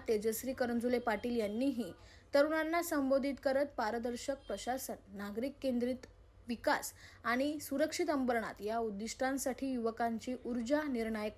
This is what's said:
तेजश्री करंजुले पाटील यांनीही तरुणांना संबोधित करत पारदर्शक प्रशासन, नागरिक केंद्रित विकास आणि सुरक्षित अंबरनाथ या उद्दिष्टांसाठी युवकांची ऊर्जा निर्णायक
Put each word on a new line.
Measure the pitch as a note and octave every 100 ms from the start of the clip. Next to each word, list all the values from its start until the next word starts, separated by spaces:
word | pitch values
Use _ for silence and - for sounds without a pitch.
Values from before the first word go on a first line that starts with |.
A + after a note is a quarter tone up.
| B3+
तेजश्री | G#3+ A3 A3 B3
करंजुले | C4 A#3+ A#3+ A#3+ B3
पाटील | B3 G#3+ B3 A#3+
यांनीही | G#3 G#3+ C#4 A#3+ F#3 - - - - C#4+
तरुणांना | D4+ D#4+ D#4 E4+
संबोधित | E4+ D4+ C4+ C4+ C#4 B3+
करत | C#4 C4+ C#4+ -
पारदर्शक | A3 A#3 A#3+ A#3+ - C4+ -
प्रशासन, | G3+ A#3 B3+ - G3+ - G3
नागरिक | G3+ G#3 C4+ C#4
केंद्रित | C4+ A#3+ A#3+ B3+ - - - - -
विकास | A3+ - C4+ - - - -
आणि | A#3 B3 C#4+ D4+
सुरक्षित | - C4+ D4+ - E4+
अंबरनाथ | C#4+ B3+ A#3 G3 -
या | G3+ A#3
उद्दिष्टांसाठी | A3+ G3 A3 - C4 C4+ C4+ A#3+ C4+
युवकांची | B3+ A3+ A3 A#3 A3+ - B3+ -
ऊर्जा | A#3+ A3+ D4 D4+
निर्णायक | A#3+ A3+ A3 G#3+